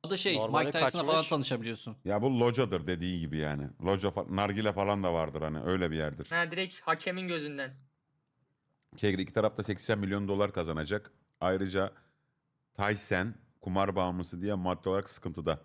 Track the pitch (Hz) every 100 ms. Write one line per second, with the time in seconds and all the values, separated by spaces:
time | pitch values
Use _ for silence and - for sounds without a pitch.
0 | - 190 202 151 110 147 143 165 135 170
1 | 147 160 151 156 131 120 113 113 113 107
2 | 95 104 127 127 120 123 117 90 78 87
3 | 90 87 80 76 76 73 71 - 82 98
4 | 98 95 - 95 101 101 107 95 98 101
5 | 95 85 78 76 78 78 65 92 87 78
6 | 76 76 - 170 165 175 185 - - 165
7 | 185 180 185 170 147 139 131 135 - _
8 | _ _ _ _ _ _ _ _ _ -
9 | 104 95 95 - 107 - 104 95 - 107
10 | 98 101 98 101 101 98 82 78 76 104
11 | - _ _ _ 90 95 95 95 95 -
12 | _ _ _ _ _ _ _ - 101 104
13 | - 92 101 107 _ _ 95 92 98 95
14 | 90 90 85 87 98 98 90 90 95 95
15 | 98 - 90 80 82 78